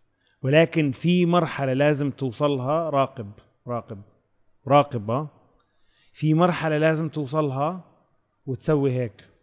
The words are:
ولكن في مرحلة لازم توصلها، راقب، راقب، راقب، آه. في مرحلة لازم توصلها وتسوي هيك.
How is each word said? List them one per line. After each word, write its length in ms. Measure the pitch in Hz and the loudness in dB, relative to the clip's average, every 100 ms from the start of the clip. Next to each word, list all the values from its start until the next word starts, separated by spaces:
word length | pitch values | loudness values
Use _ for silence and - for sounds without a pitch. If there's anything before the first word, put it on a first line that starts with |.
| _ _ _ _ | _ _ _ _
ولكن 500 | 131 151 165 165 147 | 2 4 4 2 -2
في 340 | - 170 180 170 | 0 2 2 4
مرحلة 480 | 175 170 - 135 | 2 0 -2 -2
لازم 380 | 131 147 139 143 | 2 2 2 -2
توصلها، 800 | - 131 107 147 135 127 160 165 | -4 -6 -2 -2 -2 -2 -2 0
راقب، 420 | 139 131 - 101 104 _ _ 123 | 0 0 -4 -14 -16 _ _ -8
راقب، 340 | 120 - 101 101 _ _ _ _ _ - | -8 -8 -14 -18 _ _ _ _ _ 2
راقب، 440 | 143 - 120 104 | 2 4 -4 -4
آه. 180 | 123 156 - _ _ _ _ _ _ _ | -6 -6 -14 _ _ _ _ _ _ _
في 200 | - 156 | -4 2
مرحلة 440 | 156 180 156 156 151 | 4 4 2 -2 0
لازم 320 | 160 156 160 | 2 0 -4
توصلها 720 | 151 135 156 151 131 151 180 - _ _ _ _ _ - | -6 -4 -4 -2 -2 -4 -6 -14 _ _ _ _ _ -10
وتسوي 460 | 123 - 151 139 | -6 0 0 0
هيك. 320 | 127 120 - - _ | -2 -4 -10 -20 _